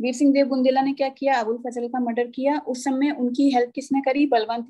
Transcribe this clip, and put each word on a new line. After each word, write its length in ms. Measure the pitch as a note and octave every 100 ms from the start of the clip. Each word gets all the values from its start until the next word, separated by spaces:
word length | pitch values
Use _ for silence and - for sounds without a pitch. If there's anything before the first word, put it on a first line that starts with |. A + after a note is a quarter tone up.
वीर 140 | A#3+
सिंह 180 | B3 C#4+
देव 140 | C#4 C#4
बुंदेला 360 | C4 B3+ C4
ने 100 | C4+
क्या 160 | C#4 C4+
किया? 260 | C4+ C#4
अबुल 220 | C4 A3 A#3+
फजल 320 | B3 A#3+ A#3+
का 120 | B3+
मर्डर 260 | A#3+ A3+ A#3+
किया। 320 | B3 C4+ D4
उस 260 | - B3+
समय 260 | C#4+ C4 D4
उनकी 400 | C#4+ B3 B3 C#4
हेल्प 220 | B3 A#3+
किसने 260 | C#4 C4+ C4+
करी? 260 | C#4 C4+ D4
बलवंत 420 | A#3+ A3 A#3 A#3